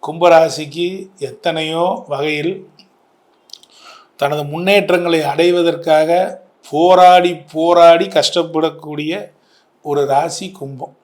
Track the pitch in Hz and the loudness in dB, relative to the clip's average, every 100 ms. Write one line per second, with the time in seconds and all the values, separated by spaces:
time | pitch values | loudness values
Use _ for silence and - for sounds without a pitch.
0 | - 160 175 165 160 147 156 156 175 190 | -12 0 4 4 4 -4 -12 -8 -8 -8
1 | 185 _ 131 123 175 160 156 160 180 - | -16 _ -14 -8 -8 -6 -6 -2 -4 -4
2 | - 139 151 151 156 190 - _ _ _ | -8 -6 -4 -4 -6 -8 -14 _ _ _
3 | _ _ _ _ _ - _ _ - - | _ _ _ _ _ -20 _ _ -20 -20
4 | _ _ 143 151 147 156 180 202 170 180 | _ _ -6 -4 -8 -6 0 0 2 -2
5 | 170 165 147 151 170 175 170 160 - 156 | 0 -2 -2 0 0 2 0 -2 0 0
6 | 156 175 185 - _ _ - 143 175 185 | 2 0 -2 -8 _ _ -10 0 4 6
7 | 180 180 175 165 147 156 165 175 170 170 | 8 6 2 -4 -12 -6 0 6 6 6
8 | 190 156 147 175 170 156 160 160 151 147 | 2 -2 -2 -2 -4 -2 -4 -6 -14 -10
9 | 151 185 202 _ _ _ _ _ - 143 | -8 -8 -10 _ _ _ _ _ -6 -4
10 | 139 135 160 - 190 - 139 131 131 _ | 0 0 -2 -8 -14 -14 -16 -16 -18 _